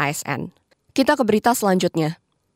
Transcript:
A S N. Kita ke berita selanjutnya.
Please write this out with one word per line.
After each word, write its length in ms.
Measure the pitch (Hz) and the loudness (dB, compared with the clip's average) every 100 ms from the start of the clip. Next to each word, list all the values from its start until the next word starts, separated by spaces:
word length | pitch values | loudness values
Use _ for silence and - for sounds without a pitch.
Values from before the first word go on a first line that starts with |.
A 80 | 143 | -4
S 160 | 151 | -4
N. 320 | - 139 175 _ _ _ _ - | -8 -8 -8 _ _ _ _ -2
Kita 240 | 269 294 | 2 2
ke 40 | |
berita 280 | 214 208 240 | 2 2 2
selanjutnya. 640 | 233 202 185 180 165 156 165 _ _ _ | 0 0 2 0 -2 -4 -4 _ _ _